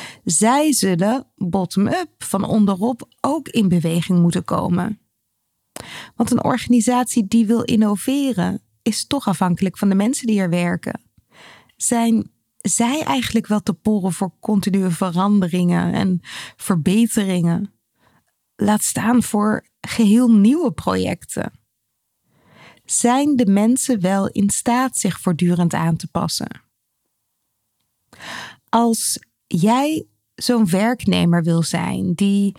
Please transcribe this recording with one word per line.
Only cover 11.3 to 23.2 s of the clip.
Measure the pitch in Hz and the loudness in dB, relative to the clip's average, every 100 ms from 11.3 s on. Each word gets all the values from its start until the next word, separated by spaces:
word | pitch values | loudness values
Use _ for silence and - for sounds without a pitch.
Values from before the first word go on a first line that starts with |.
| - - - _ - | -20 -20 -20 _ -8
Zijn | - 233 233 226 - _ _ _ | -2 0 2 0 -2 _ _ _
zij | 190 - 233 302 | -4 -2 0 -2
eigenlijk | - 269 233 226 - | -2 -2 -2 -2 0
wel | 214 | -2
te | - | -2
poren | 165 214 214 185 | -2 -2 0 -2
voor | 165 190 - | -2 -6 -6
continue | - 208 202 196 185 | -2 0 0 0 0
veranderingen | 165 190 170 196 208 180 180 175 175 170 | 0 -2 0 2 2 2 0 2 2 0
en | - 196 180 - - - - | 0 0 -2 -6 -16 -16 -8
verbeteringen? | - 175 147 208 233 - 190 180 170 170 202 _ _ _ _ _ _ _ _ - | -2 0 2 2 2 0 0 0 0 -2 -4 _ _ _ _ _ _ _ _ -4
Laat | 208 214 | 0 0
staan | - - 214 247 | -2 -2 0 0
voor | - 208 208 214 - _ | 2 0 0 -2 -6 _
geheel | - - 214 226 247 | -6 0 4 6 6
nieuwe | 214 208 311 285 | 6 6 4 0
projecten. | 156 - 185 185 180 - - - - _ _ _ _ _ _ _ _ _ - - _ | -2 -2 -2 -2 -4 -8 -8 -8 -12 _ _ _ _ _ _ _ _ _ -20 -20 _
Zijn | - - 240 254 | -8 0 2 2